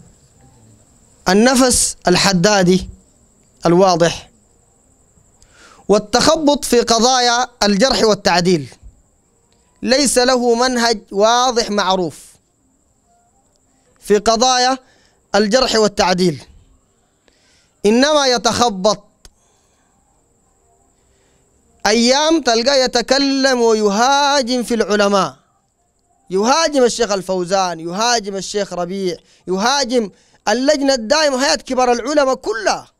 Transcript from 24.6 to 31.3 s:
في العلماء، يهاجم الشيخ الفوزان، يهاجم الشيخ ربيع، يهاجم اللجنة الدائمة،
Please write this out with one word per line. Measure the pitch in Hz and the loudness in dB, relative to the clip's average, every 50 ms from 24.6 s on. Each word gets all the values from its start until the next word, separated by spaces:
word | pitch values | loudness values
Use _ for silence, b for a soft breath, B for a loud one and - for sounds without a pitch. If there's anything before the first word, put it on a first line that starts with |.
| 233 | -4
في | - 240 | -2 -2
العلماء، | 220 214 170 208 208 202 202 202 196 180 147 131 _ _ _ _ _ _ _ _ _ _ _ _ _ _ _ _ _ _ - | -2 -2 0 0 0 0 2 2 0 0 -2 -6 _ _ _ _ _ _ _ _ _ _ _ _ _ _ _ _ _ _ -6
يهاجم | 175 190 208 233 277 320 330 311 294 269 247 | -4 -2 0 0 2 0 0 0 0 0 0
الشيخ | 233 - - 233 190 202 | 0 0 -2 -4 -4 -4
الفوزان، | 196 175 - 190 185 180 170 196 196 190 180 170 165 | -4 -6 -6 -6 -6 -4 -2 -2 -2 -2 -2 -6 -8
يهاجم | 160 170 175 196 226 240 240 233 202 202 196 | -10 -8 -6 -4 -2 -2 -2 -2 -4 -6 -10
الشيخ | 196 185 - - 202 196 - 180 | -10 -10 -8 -6 -6 -6 -6 -6
ربيع، | 175 175 175 190 196 190 180 165 - b b b b b - | -8 -8 -8 -6 -6 -6 -6 -8 -8 b b b b b -6
يهاجم | 185 190 208 247 277 285 277 226 254 247 220 185 b b b b b b _ - | -4 -2 -2 -2 -2 -2 -2 -2 -2 -2 -4 -4 b b b b b b _ -4
اللجنة | 214 240 262 277 311 285 277 269 269 | -2 0 0 0 0 0 0 0 -2
الدائمة، | 262 220 214 285 311 311 294 | -2 -2 -2 -2 0 0 0